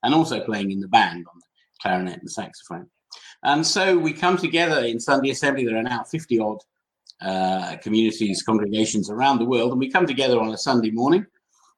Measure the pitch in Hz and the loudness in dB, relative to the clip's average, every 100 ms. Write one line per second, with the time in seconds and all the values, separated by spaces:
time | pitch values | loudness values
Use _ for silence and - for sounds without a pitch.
0 | 123 156 160 113 - 107 98 98 95 113 | 0 2 2 -2 -4 -4 -4 -4 2 2
1 | 92 85 85 85 _ _ _ _ 98 92 | 2 -2 -14 -20 _ _ _ _ -4 -2
2 | 90 85 - - 92 - - 87 - _ | -4 -8 -12 -12 -12 -14 -16 -14 -14 _
3 | _ - - - - 147 160 202 190 180 | _ -20 -20 -6 0 0 0 0 4 4
4 | 160 151 180 185 170 165 170 147 120 117 | 2 0 0 2 0 0 2 2 0 -4
5 | 147 135 135 127 143 135 120 113 123 120 | 0 2 2 0 0 0 0 -2 -2 -4
6 | 117 160 - 117 107 107 - _ _ _ | -4 -8 0 0 0 -4 -12 _ _ _
7 | - _ 95 92 92 92 87 82 107 110 | -20 _ -6 -2 0 -2 -4 -8 -2 2
8 | 110 - 104 90 - 110 101 107 107 110 | 2 0 -2 -2 0 0 0 0 0 0
9 | 92 107 135 127 117 123 120 123 131 190 | -4 0 2 2 2 2 2 0 0 2
10 | 170 131 131 120 110 107 143 123 110 113 | 0 2 2 2 0 -2 0 2 2 0
11 | 131 180 202 _ _ _ _ | 4 2 2 _ _ _ _